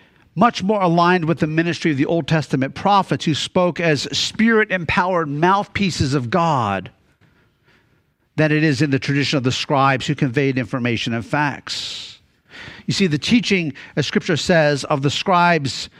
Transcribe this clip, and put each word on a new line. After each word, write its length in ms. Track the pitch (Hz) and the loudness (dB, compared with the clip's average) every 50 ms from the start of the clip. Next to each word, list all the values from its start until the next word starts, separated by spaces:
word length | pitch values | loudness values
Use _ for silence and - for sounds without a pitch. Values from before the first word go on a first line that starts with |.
| _ _ _ _ _ _ _ | _ _ _ _ _ _ _
much 280 | 156 214 240 - - 185 | 2 2 2 2 0 -2
more 180 | 190 220 202 | 0 0 2
aligned 440 | 185 170 165 170 170 175 180 180 160 | 2 2 4 4 4 4 4 2 0
with 140 | 151 170 - | -2 -2 0
the 80 | 170 | -2
ministry 440 | 151 156 156 165 175 156 - - 170 | 0 0 0 0 -2 -2 -2 -2 0
of 60 | 147 | 0
the 100 | 131 147 | 0 0
Old 200 | - 170 165 147 | 0 0 -2 0
Testament 480 | - 160 160 135 - - 135 131 135 - | 0 0 0 0 0 -2 -2 -2 -4 -4
prophets 480 | - - 196 202 196 175 - 165 - - | -2 0 2 2 2 2 0 -2 -2 0
who 120 | 175 143 | -2 -2
spoke 440 | - - - - 185 180 180 143 - | -2 -4 -2 0 0 0 2 0 0
as 240 | 170 165 151 120 - - - | 0 0 0 0 -2 -4 -4
spirit-empowered 1120 | - - - - - 220 233 226 214 214 208 190 185 165 - - 196 180 185 185 170 165 143 | -4 -4 -4 -2 0 2 4 4 4 2 0 -2 -4 -4 -2 0 0 0 0 0 0 -2 -2
mouthpieces 840 | 143 147 165 180 196 202 202 - - - 202 185 - - 160 131 135 | -2 2 2 4 4 2 0 -4 -4 -2 -2 -2 0 -2 -2 0 0
of 160 | 147 123 113 | -2 -2 0
God 640 | 190 180 170 165 151 131 113 101 98 95 92 - - _ _ _ _ _ _ _ _ _ _ _ _ _ _ _ _ _ _ _ _ _ _ _ _ _ _ _ _ | 0 0 2 2 2 0 0 0 -2 -4 -6 -10 -16 _ _ _ _ _ _ _ _ _ _ _ _ _ _ _ _ _ _ _ _ _ _ _ _ _ _ _ _
than 160 | - 156 151 | 0 2 2
it 120 | 151 151 151 | 2 2 2
is 180 | 160 139 110 | 2 2 0
in 80 | 156 147 | 0 0
the 100 | 135 131 | 0 0
tradition 380 | - - 139 143 135 - - | 0 -2 -2 -2 0 0 -2
of 60 | 139 120 | 0 0
the 100 | 131 123 | -2 -2
scribes 540 | - - - 143 139 139 139 135 123 - | -2 -2 0 2 2 4 4 2 0 -2
who 80 | - 147 | -4 -2
conveyed 420 | - 160 131 117 151 139 139 131 | -2 -2 0 0 0 0 0 0
information 560 | 131 123 101 - 131 120 123 117 107 - 123 113 | -2 -4 -4 -4 -4 -2 -2 -2 -2 -2 -4 -4
and 120 | 117 110 | -6 -4
facts. 960 | - - 147 151 139 - - - - - - - - - - - - - - _ _ _ _ _ _ - - - - - - - | -4 -2 -2 -2 -2 -4 -6 -10 -10 -10 -10 -10 -10 -12 -12 -14 -16 -20 -20 _ _ _ _ _ _ -20 -20 -18 -18 -20 -10 -8
You 80 | - - | -6 0
see, 140 | - 196 | 0 0
the 100 | 175 147 | 0 0
teaching, 560 | 147 - - 226 247 180 - 208 185 170 147 131 - - - - | -2 0 2 2 2 2 2 0 0 0 -2 -6 -10 -16 -6 -4
as 120 | 160 135 | -4 -4
Scripture 300 | - - - - - 170 | -2 -2 -2 0 0 -2
says, 460 | 135 - - 180 165 151 147 147 135 - | 0 2 2 4 4 4 4 2 0 -2
of 160 | - 156 139 | -2 -2 0
the 100 | 135 147 | 0 -2
scribes 760 | - - - 196 185 175 175 175 170 160 139 123 - - - - - - | -2 -2 0 2 2 4 4 4 4 2 0 -4 -6 -8 -10 -12 -16 -20